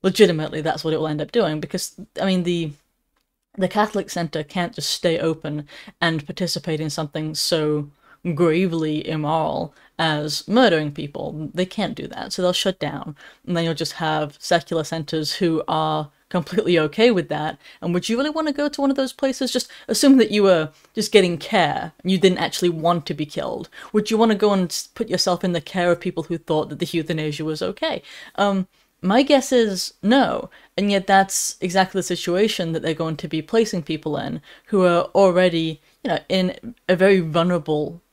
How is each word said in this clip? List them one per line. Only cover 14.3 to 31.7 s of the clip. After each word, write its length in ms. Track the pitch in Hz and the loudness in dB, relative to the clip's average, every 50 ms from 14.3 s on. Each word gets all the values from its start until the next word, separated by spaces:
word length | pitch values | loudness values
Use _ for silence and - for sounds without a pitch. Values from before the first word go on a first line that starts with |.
| - _ | -8 _
secular 460 | - - 175 170 156 - 175 160 151 | -2 0 0 0 0 0 -4 -4 -4
centers 500 | - - 165 156 - - 160 156 147 - | -4 -6 -8 -6 -4 -4 -4 -4 -4 -4
who 280 | - 190 170 160 156 - | -2 0 0 0 0 -2
are 440 | - 160 156 156 156 156 156 151 143 _ _ _ _ | -2 -2 0 0 0 -2 -2 -4 -8 _ _ _ _
completely 500 | - 180 165 - - 208 - - 180 165 | -4 -4 -4 -2 -2 -2 2 2 2 2
okay 320 | 151 151 - - 220 247 | 2 0 2 4 4 4
with 180 | 233 180 156 - | 4 4 0 -2
that. 280 | 156 151 151 156 156 - _ - - _ | -6 -4 -4 -6 -8 -10 _ -20 -18 _
And 140 | - 170 175 | -4 -2 -2
would 140 | 180 180 - | -2 -2 -2
you 80 | 220 | -2
really 140 | 233 277 302 | 0 -2 -2
want 160 | 302 320 320 311 | -2 -2 -2 -2
to 60 | 285 | -2
go 140 | 294 294 294 | -2 -2 -2
to 120 | 285 - | -2 0
one 100 | 277 277 | 0 0
of 60 | 277 | 2
those 160 | 277 269 254 | 0 -2 -4
places? 380 | - - - 269 262 - 269 240 | -2 -2 -2 -2 0 -2 -4 -2
Just 200 | - 254 - - - - - - | -2 -4 -4 -6 -14 -20 -8 -4
assume 300 | 220 - - 277 277 262 | -2 4 6 8 8 8
that 120 | 226 - | 6 4
you 120 | 202 208 202 | 4 4 6
were 260 | 196 185 165 156 147 _ _ _ _ _ | 6 6 4 2 -2 _ _ _ _ _
just 160 | 220 208 - | -4 -4 6
getting 280 | - 214 185 180 175 151 | 6 6 6 6 0 -4
care, 540 | - - - 202 170 147 135 123 - 165 _ _ | -6 -2 2 2 2 2 0 -4 -6 -8 _ _
and 100 | - 180 | -2 0
you 60 | 190 185 | 0 4
didn't 200 | 170 190 180 - | 4 4 4 4
actually 300 | 170 - - - - 175 | -2 -4 -2 0 0 0
want 380 | 170 160 151 170 175 170 143 | 0 2 0 0 0 0 -2
to 80 | - 160 | -6 -6
be 120 | 143 151 | -6 -6
killed. 420 | 143 - - 143 123 113 - - - _ - - - | -8 -6 -8 -6 -6 -6 -8 -10 -14 _ -20 -20 -2
Would 180 | - 214 208 - | -2 0 0 2
you 80 | 220 214 | 2 4
want 120 | 226 226 | 4 4
to 80 | 214 190 | 4 4
go 140 | 214 208 | 4 2
and 180 | 202 190 180 165 | 4 2 0 -2
s-, 160 | - - - - _ | -4 -8 -10 -12 _
put 140 | - 226 - | -8 -6 -4
yourself 340 | - 175 - 196 180 175 | -2 -2 0 0 0 0
in 100 | - 185 | 0 -2
the 80 | 175 165 | -2 -2
care 300 | - - - 190 175 175 | -4 -4 -4 0 2 2
of 100 | 175 175 | 0 0
people 240 | - 185 175 - 156 | -2 -6 -6 -6 -6
who 140 | - 170 165 | -6 -6 -8
thought 300 | _ - 165 151 - - | _ -2 0 0 0 -2
that 100 | 147 143 | -4 -6
the 80 | 175 | -6
euthanasia 580 | - - 165 156 - 170 156 156 151 151 - 156 | -4 -2 -4 -2 -2 -4 -4 -2 -4 -4 -4 -4
was 180 | 156 156 156 | -6 -4 -4
okay? 400 | 185 185 202 - - 320 294 - - - - - - - _ | -4 -6 -4 -4 -4 -4 -4 -6 -10 -14 -20 -20 -20 -14 _
Um, 320 | - 202 202 196 190 185 _ _ _ _ _ _ _ | 0 0 0 2 0 -2 _ _ _ _ _ _ _
my 220 | - 185 202 247 | -2 2 4 4
guess 300 | 277 269 294 269 254 - | 4 6 4 2 4 2
is 420 | 262 247 226 214 190 180 - - _ _ | 2 2 2 2 0 -4 -8 -10 _ _
no, 480 | - 202 240 277 254 82 64 - - - _ - - _ _ | 0 2 4 4 4 2 0 -4 -6 -10 _ -20 -20 _ _
and 140 | - 196 208 | -2 0 2
yet 160 | 202 196 190 | 0 0 2
that's 500 | - 196 196 196 190 - - - - - _ | 6 6 6 6 4 0 -4 -4 -6 -6 _
exactly 380 | - 185 | -6 -2